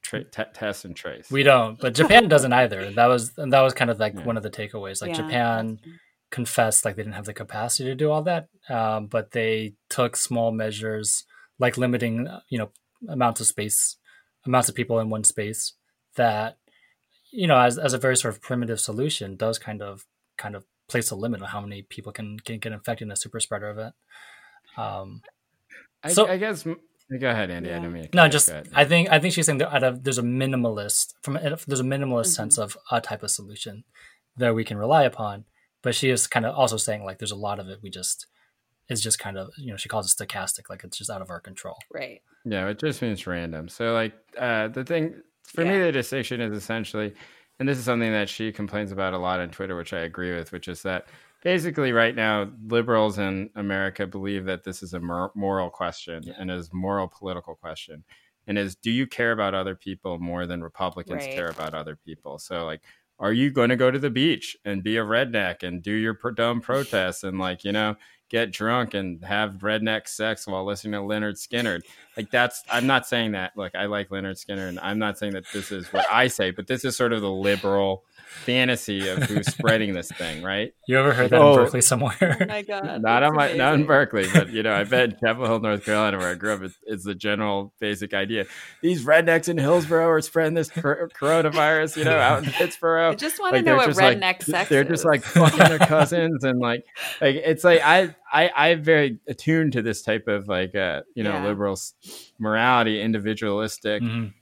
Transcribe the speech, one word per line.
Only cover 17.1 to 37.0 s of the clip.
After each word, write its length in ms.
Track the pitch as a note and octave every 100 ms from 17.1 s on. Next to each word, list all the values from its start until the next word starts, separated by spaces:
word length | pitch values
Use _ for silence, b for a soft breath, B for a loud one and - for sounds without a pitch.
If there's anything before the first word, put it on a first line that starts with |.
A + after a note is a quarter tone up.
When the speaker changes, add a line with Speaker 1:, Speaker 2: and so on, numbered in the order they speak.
| _ _
Speaker 2:
you 160 | B3 F3
know, 120 | C3
as, 180 | B2 A#2+
as 140 | B2+
a 40 | B2
very 180 | C3 B2+
sort 160 | A#2+
of 80 | G#2+
primitive 380 | - B2 A#2 A2+
solution, 560 | - G#2+ D3 - G2 F#2+
does 220 | A2 A2+
kind 220 | - G#2+
of, 240 | G2+ G2 - _ _ -
kind 180 | G#2 G#2
of 100 | _ _ _
place 220 | A#2+ A2
a 40 | F#2+
limit 260 | A2+ G#2
on 60 | G2
how 120 | G#2
many 200 | G2+ G2+
people 280 | G2 - G#2+
can, 280 | G2+ G#2+ G#2+
can 200 | - A2+
get 120 | A2+
infected 360 | G#2+ - A#2 A2
in 40 |
a 40 | G2
super 240 | - A2+
spreader 300 | - G#2 G#2
event. 260 | G#2 A2 _ _ B B B B B _ -
Um, 440 | A2 G2 G2 G#2+ - _ _ _ _ B B _
Speaker 1:
I, 100 | D3+
Speaker 2:
so 140 | F3+ G#3
Speaker 1:
I 100 | F#3
guess 280 | G#3+ F3 D#3+
m-, 120 | E3+ _ _ _ C3
go 120 | C3
ahead, 180 | A2+ F#2+
Andy. 200 | F2 F2
I 40 |
Speaker 3:
Yeah. 60 | E2+
Speaker 1:
didn't 140 | E2+
mean 100 | E2+
to 120 | D#2 F3
Speaker 2:
No, 60 |
Speaker 1:
cut 40 | D#3
you 60 |
Speaker 2:
just, 180 | D3 -
Speaker 1:
off. 40 |
Go 60 | D#2
ahead. 140 | - C#3+
Speaker 2:
I 100 | C#3+
think, 240 | E3+ E3
I 80 | D#3+
think 140 | F3
she's 120 | E3 D#3+
saying 100 | C#3
that 140 | D3
out 100 | C#3+
of, 200 | B2+ B2
there's 160 | C3+ B2+
a 40 |
minimalist, 920 | A#2+ B2+ C3 C3 A#2 G#2+ G2+ - - -
from, 100 | -
there's 460 | C#3+ D3 D#3+ - C3+
a 40 |
minimalist 420 | B2+ C#3 C#3 A#2+ G#2
Speaker 3:
Mm-hmm. 60 |
Speaker 2:
sense 260 | - A2 -
of 180 | G#2+ - -
a 100 | A#2+
type 220 | - G#2+
of 80 | -
solution 520 | - G2 G#2 - G2+ - b b b _ -
that 160 | B2
we 100 | A2+
can 140 | A2 G#2
rely 260 | A2 D#3
upon, 420 | C3 - G#2+ G2+ - _ _ _
but 140 | B2+ A#2
she 140 | C3+
is 180 | B2 -
kinda 260 | B2 A#2
also 240 | - B2 A2
saying, 260 | - G#2